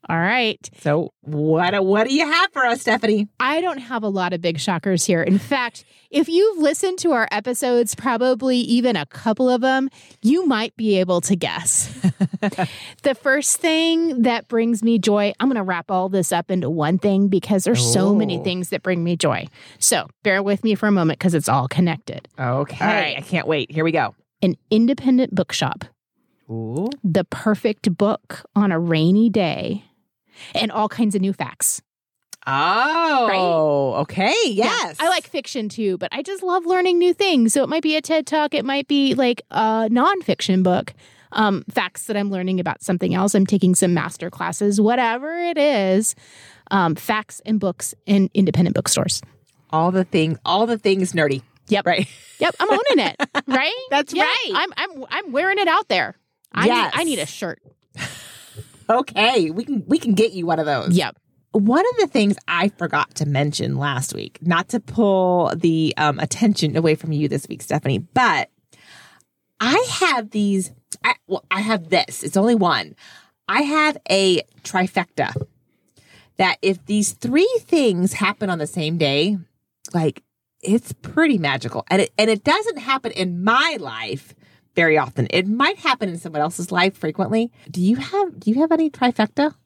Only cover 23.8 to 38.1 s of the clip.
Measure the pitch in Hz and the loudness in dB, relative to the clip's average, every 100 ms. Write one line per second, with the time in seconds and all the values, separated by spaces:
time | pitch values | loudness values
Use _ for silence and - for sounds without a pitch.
23.8 | 160 160 113 - _ _ 190 160 _ 220 | 0 0 -2 -6 _ _ -2 -2 _ 2
24.8 | 233 269 262 254 262 190 175 - 135 - | 2 0 2 2 2 -2 -4 -2 -4 -4
25.8 | - _ _ _ _ _ - 113 110 127 | -12 _ _ _ _ _ -12 -10 -6 -6
26.8 | 214 285 196 165 175 - 220 208 220 214 | -6 -4 -2 -2 -2 -4 -2 0 -2 -2
27.8 | - 170 202 - _ - - 202 202 165 | -2 0 0 -2 _ -20 -4 0 2 0
28.8 | 170 160 160 196 226 202 175 139 - 202 | 0 2 4 4 4 2 0 -2 -6 -8
29.8 | _ _ _ _ _ - - - 220 - | _ _ _ _ _ -20 -10 -4 -4 -2
30.8 | 214 - 220 196 190 196 - - - - | -4 0 -2 0 -2 -4 -8 -4 -4 -4
31.8 | _ _ _ _ _ - - 135 160 208 | _ _ _ _ _ -12 -4 0 2 2
32.8 | 277 330 330 277 226 190 180 165 156 143 | 2 2 2 2 2 2 2 2 2 2
33.8 | 135 98 156 - 202 427 403 196 233 466 | 0 -2 -4 0 0 2 0 0 0 0
34.8 | 359 277 320 359 - 285 - 269 214 - | -4 -2 0 0 -2 -10 -8 -8 -8 -4
35.8 | 208 185 - - 294 381 370 370 339 370 | -2 -2 -6 -8 -8 -6 -2 -2 0 0
36.8 | 359 349 359 339 392 302 226 285 262 311 | 2 4 4 2 2 4 4 2 0 0
37.8 | 311 311 302 | 0 -2 0